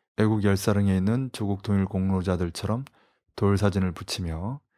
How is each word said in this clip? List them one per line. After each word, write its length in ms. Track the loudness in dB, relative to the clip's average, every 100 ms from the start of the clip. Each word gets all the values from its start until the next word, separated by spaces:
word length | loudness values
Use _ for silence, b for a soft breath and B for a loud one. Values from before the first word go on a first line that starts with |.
| _ 0
애국 260 | 2 4
열사릉에 520 | 2 2 2 2 2 2
있는 340 | 2 0 -2
조국 300 | -4 -4 -4
통일 220 | 0 0 0
공로자들처럼 1000 | -2 0 0 0 0 -2 -4 -4 -4 -8 b b b _ 0
돌 220 | 2 4
사진을 340 | 2 2 -2
붙이며 680 | -4 -8 -6 -6 -6 -6 -10 _